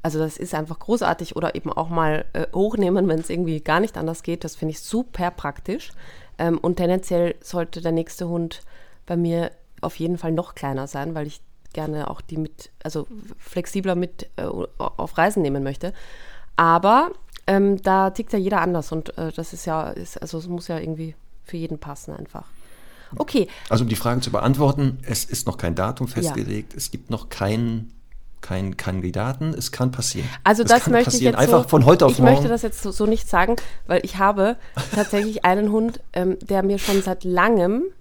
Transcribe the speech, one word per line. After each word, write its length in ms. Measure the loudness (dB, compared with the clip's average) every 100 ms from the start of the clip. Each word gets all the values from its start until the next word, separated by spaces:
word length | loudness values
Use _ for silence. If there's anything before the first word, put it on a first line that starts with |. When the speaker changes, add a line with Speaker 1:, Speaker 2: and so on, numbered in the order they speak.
Speaker 1:
also 160 | -2 -2
das 160 | -2 -4
ist 180 | -6
einfach 240 | -4 -4 -8
großartig 560 | -2 0 2 0 -4
oder 200 | -4 -4 -4
eben 160 | -4
auch 160 | -4 -2
mal, 360 | 2 2 2 0
äh, 120 | -4 -2
hochnehmen, 540 | 0 0 2 2 4 4
wenn's 220 | 2 0
irgendwie 300 | -2 -2 -2
gar 200 | 0 2
nicht 160 | 0 -2
anders 260 | -6 -6
geht, 220 | -6 -6
das 100 | -6
finde 180 | -6 -6
ich 80 | -6
super 500 | -4 -4 -4 -4 -4
praktisch. 580 | -4 -8 -8 -6 -6 -8 -12 -14 -16 -18 -2
Ähm, 200 | 0 2
und 180 | 0 0
tendenziell 580 | 2 0 0 2 2 -2
sollte 400 | -6 -6 -4 -4
der 100 | -2
nächste 360 | -2 -2 -6 -4
Hund 320 | -2 -4 -8 -16 -18 -20 -20 -4
bei 100 | 0
mir 340 | 0 0 -2 -6 -20 -10
auf 160 | -8 -4
jeden 200 | -4 -2
Fall 120 | -2
noch 220 | -2 -4
kleiner 320 | -6 -4 -4 -6
sein, 280 | -6 -6 -6
weil 100 | -8
ich 140 | -10 -18 -20 -12
gerne 360 | -8 -6 -4 -6
auch 100 | -8
die 160 | -8 -6
mit, 340 | -6 -10 -20 -12
also 240 | -8 -6 -8 -12 -14 -14
flexibler 580 | -8 -6 -4 -2 0 0
mit, 320 | -2 -6 -10 -8
äh, 80 | -6 -6 -6 -4
auf 400 | -6 -4 -4 2
Reisen 240 | 2 2
nehmen 200 | 0 0
möchte. 280 | -4 -6 -8 -8 -12 -12 -14 -12 -4 2
Aber, 540 | 6 6 6 6 4 -4 -14 -8 2
ähm, 360 | 4 4 4
da 280 | 2 4 4
tickt 220 | 0 -4
ja 60 | -2
jeder 220 | 2 2
anders 320 | 2 0 -2
und, 240 | -6 -6 -8
äh, 140 | -8
das 200 | -6 -10
ist 120 | -10 -4
ja, 220 | -4 -4
ist, 300 | -8 -12 -12
also 160 | -10 -10
es 80 | -8
muss 200 | -8 -6
ja 100 | -6
irgendwie 360 | -6 -8 -10 -12 -18 -18
für 120 | -12 -8
jeden 220 | -8 -8
passen 340 | -10 -14 -14
einfach. 300 | -14 -12 -14 -14 -16 -16 -18 -20 -20 -16 -6
Okay. 320 | 0 2 0 -4 0
Speaker 2:
Also 160 | 2
um 40 | 2
die 80 | 0
Frage 240 | 2 0
zu 100 | 0
beantworten, 680 | 2 2 4 4 4 0 0
es 220 | -4 -4
ist 220 | -2 -4 -4
noch 120 | -2
kein 160 | -2
Datum 320 | 0 -2 -2 -4
Speaker 1:
Ja. 60 |
Speaker 2:
festgelegt, 600 | 0 0 0 -2 -4 -6
es 160 | -10 -8
gibt 200 | -10 -6
noch 180 | -8 -6
keinen, 640 | -4 0 0 0 -2 -8 -14 -16 -16 -14 -14
keinen 360 | -6 -4 -4 -4
Kandidaten, 760 | -4 -2 -2 -2 -2 -2 -4
es 160 | -4 -6
kann 220 | -2 -2
passieren. 360 | 0 -4 -4 -6 0
Speaker 1:
Also 180 | 2 4
Speaker 2:
Es 60 | 6
Speaker 1:
das 140 | 6
Speaker 2:
kann 80 | 6
Speaker 1:
möchte 180 | 4 4
ich 40 | 4
Speaker 2:
passieren, 160 | 4
Speaker 1:
jetzt 60 | 6
Speaker 2:
einfach 220 | 6 6
Speaker 1:
so, 40 | 8
Speaker 2:
von 160 | 8
heute 220 | 8 10 8
auf 60 |
Speaker 1:
ich 60 | 8
Speaker 2:
morgen. 140 | 8
Speaker 1:
möchte 160 | 8 6
das 140 | 2
jetzt 200 | -2 -4
so, 80 | -4
so 160 | 0 2
nicht 220 | 2 4
sagen, 280 | 4 4 2 0 -4 0
weil 140 | 0
ich 120 | 0 2
habe 380 | 2 4 2 0 -6 -6 -2
tatsächlich 500 | 0 2 2 0 2
einen 260 | 2 4 4
Hund, 280 | 2 0 -2 -6
ähm, 220 | -2 0 -2
der 220 | 0 2
mir 160 | 2 0
schon 240 | 2 2
seit 200 | 2 -2
langem 600 | 0 2 4 6 4 2 -2 -8